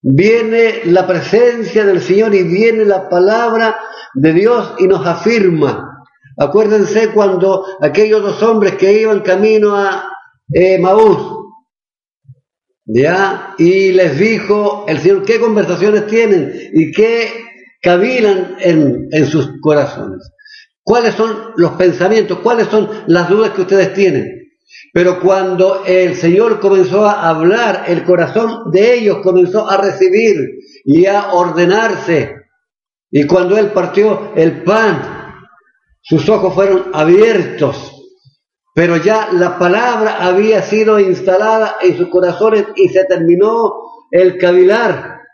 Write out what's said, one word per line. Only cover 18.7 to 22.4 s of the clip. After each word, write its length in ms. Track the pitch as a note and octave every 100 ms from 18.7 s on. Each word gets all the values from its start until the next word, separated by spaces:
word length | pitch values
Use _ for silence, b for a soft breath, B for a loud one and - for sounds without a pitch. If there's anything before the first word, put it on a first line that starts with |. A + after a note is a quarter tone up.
| D#3+ C#3+ A#2+ -
en 160 | D#3 C#3
sus 260 | D#3 C3 -
corazones? 680 | D3+ D3+ C3 - G2 F#2 - _ B B B _
¿Cuáles 320 | - A#3 A#3
son 380 | G3 A3+ G#3 - -
los 160 | E3
pensamientos? 680 | - F3+ F3 F3+ A3 G3+ F3+